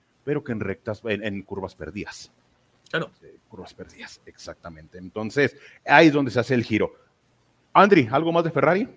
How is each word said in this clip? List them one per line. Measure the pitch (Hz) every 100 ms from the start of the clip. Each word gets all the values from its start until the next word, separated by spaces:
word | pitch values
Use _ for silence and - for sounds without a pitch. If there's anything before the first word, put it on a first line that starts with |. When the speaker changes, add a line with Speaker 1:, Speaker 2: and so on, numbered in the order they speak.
| _ _ 139
Speaker 1:
pero | 147
que | -
en | 107
rectas, | 98 95 - 104 117
en, | 101
en | 107 98
curvas | - 95 92
perdidas. | - 76 101 - - - _ _ _ _ _ _
Speaker 2:
Claro. | 160 - _
Speaker 1:
Eh, | - - _
curvas | - -
perdidas, | - 90 - - - -
exactamente. | - 87 82 85 80 80 90
Entonces, | 92 107 110 143 135 - - -
ahí | - 143 165
es |
donde | 143 131
se | 120
hace | 113
el | 127
giro. | 110 135 87 - _ _ _ _ _ _ _
Andri, | - 196 185 110
¿algo | 156 165
más | 170
de | 165
Ferrari? | 143 143 185 247